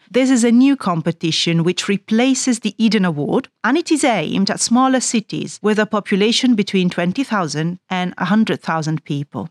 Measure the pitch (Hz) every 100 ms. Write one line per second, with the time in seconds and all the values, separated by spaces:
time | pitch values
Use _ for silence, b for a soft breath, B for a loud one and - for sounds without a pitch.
0 | b 226 262 254 240 240 269 269 196 165
1 | 170 - 165 - 170 165 165 180 - 202
2 | - 220 262 262 262 233 208 - 226 208
3 | 180 147 143 233 - _ 214 311 330 294
4 | 285 208 156 185 196 180 - 240 262 262
5 | - 233 - 156 151 - 208 214 214 214
6 | - 196 214 226 254 214 196 196 180 180
7 | 175 226 269 208 160 147 165 180 - 185
8 | 180 - 175 220 208 180 - 165 151 156
9 | - 143 147 123 -